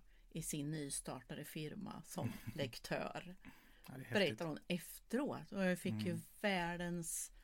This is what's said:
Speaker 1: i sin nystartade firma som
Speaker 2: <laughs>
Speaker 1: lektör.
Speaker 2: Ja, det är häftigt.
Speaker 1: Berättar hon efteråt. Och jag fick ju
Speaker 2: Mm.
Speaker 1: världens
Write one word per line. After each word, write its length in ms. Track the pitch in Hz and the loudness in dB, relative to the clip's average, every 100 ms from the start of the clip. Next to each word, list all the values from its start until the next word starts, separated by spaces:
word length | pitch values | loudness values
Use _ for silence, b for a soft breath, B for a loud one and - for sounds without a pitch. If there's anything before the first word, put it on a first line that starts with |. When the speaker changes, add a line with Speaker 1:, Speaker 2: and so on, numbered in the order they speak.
| b b b | b b b
Speaker 1:
i 120 | 165 | -4
sin 280 | - 156 143 | -2 0 0
nystartade 760 | 156 143 - - 127 - 143 | 0 -2 -2 -4 -6 -6 -8
firma 580 | 147 160 151 - - - | -6 -4 -4 -4 -6 -6
som 300 | - - - - | -6 -2 0 -2
Speaker 2:
<laughs> 120 | - | -4
Speaker 1:
lektör. 800 | 156 139 - - 147 - - 175 180 | 0 0 -2 0 0 0 -4 -6 -10
Speaker 2:
Ja, 60 | B B B B - | B B B B -12
det 60 | |
är 60 | 139 | -10
häftigt. 140 | - | 2
Speaker 1:
Berättar 320 | 220 175 110 165 | 4 6 4 0
hon 120 | - - | -2 0
efteråt. 840 | 175 - - - 233 269 135 151 | 0 0 -12 2 2 4 0 -2
Och 120 | 196 | 4
jag 140 | 185 180 | 4 4
fick 160 | 185 107 202 | 2 2 2
ju 40 | |
Speaker 2:
Mm. 120 | 165 - - | 0 -2 0
Speaker 1:
världens 920 | 208 185 170 175 175 175 165 - - b | 2 4 2 0 0 0 0 -2 -4 b